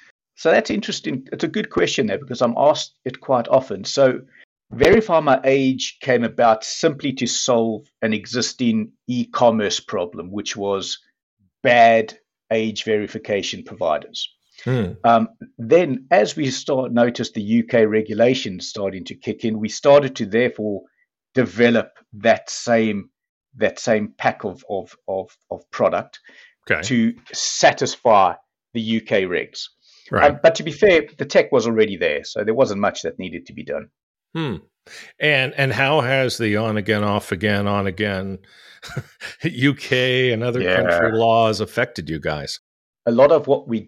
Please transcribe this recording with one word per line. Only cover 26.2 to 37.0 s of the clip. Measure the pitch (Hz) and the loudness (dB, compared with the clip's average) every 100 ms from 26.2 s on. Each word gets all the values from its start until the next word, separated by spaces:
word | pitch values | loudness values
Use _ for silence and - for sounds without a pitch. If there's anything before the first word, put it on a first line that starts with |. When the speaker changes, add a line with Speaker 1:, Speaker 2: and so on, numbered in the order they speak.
| _ - - _ - | _ -20 -20 _ -4
Speaker 2:
Okay. | 80 | -2
Speaker 1:
to | 104 123 113 - - | 0 0 0 -2 -12
satisfy | - - - 156 - 127 - 120 104 92 82 _ _ _ | -8 -6 2 2 2 -4 -2 4 6 4 0 _ _ _
the | 117 | -8
U | 110 113 | -2 -2
K | - 110 92 | 0 0 0
regs. | 85 - - - _ _ _ - | -2 -4 -10 -16 _ _ _ -6
Speaker 2:
Right. | - 147 | 2 2
Speaker 1:
Um, | 143 | 4
but | - - | 2 2
to | |
be | 160 | -6
fair, | - 208 165 151 - | 2 4 4 2 -8
the | 139 | -2
tech | 190 - | 0 2
was | 135 113 | 2 2
already | 110 107 92 | 2 2 2
there, | 82 73 | -2 -2
so | - 110 | -6 -6
there | 107 | -2
wasn't | 113 117 101 | 0 0 0
much | 101 - | -2 -2
that | 82 82 | -8 -8
needed | 92 82 - | -10 -12 -14
to | |
be | 73 | -16
done. | 71 73 - _ _ _ _ | -10 -10 -12 _ _ _ _
Speaker 2:
Hmm. | 165 151 90 _ _ - - - - | -8 -8 -8 _ _ -20 -20 -20 -4
And, | 151 139 131 - | 0 0 -2 -2
and | 135 | -2
how | 113 135 156 | 0 0 2
has | 123 135 127 - | 2 0 0 0
the | 110 104 | 0 0
on | 113 107 | -2 -2
again, | 101 107 | 0 0